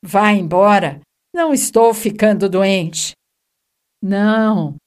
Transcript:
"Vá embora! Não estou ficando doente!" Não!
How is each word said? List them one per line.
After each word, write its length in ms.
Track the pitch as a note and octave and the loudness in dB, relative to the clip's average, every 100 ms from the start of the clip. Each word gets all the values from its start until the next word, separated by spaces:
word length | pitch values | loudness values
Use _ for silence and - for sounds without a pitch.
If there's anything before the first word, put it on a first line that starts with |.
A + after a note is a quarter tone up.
"Vá 280 | F#3 G3+ G#3+ | -2 0 2
embora! 680 | G#3 E3+ F3+ G3+ G3+ D#3+ C#3+ _ _ _ | 0 0 2 4 4 0 -10 _ _ _
Não 180 | F4 D#4+ | -4 -2
estou 400 | C4+ - A3+ A3+ | -2 0 2 2
ficando 560 | A3 A3 G#3 G#3+ G#3 G3 | 2 -6 0 0 0 -2
doente!" 640 | F#3 G3 F#3+ D#3+ D#3+ - - _ _ _ _ _ _ _ _ | 0 0 0 -4 -8 -12 -14 _ _ _ _ _ _ _ _
Não! 760 | F#3+ G3 G#3 A3 A3 G#3 D#3+ - | -4 0 0 0 0 -2 -4 -10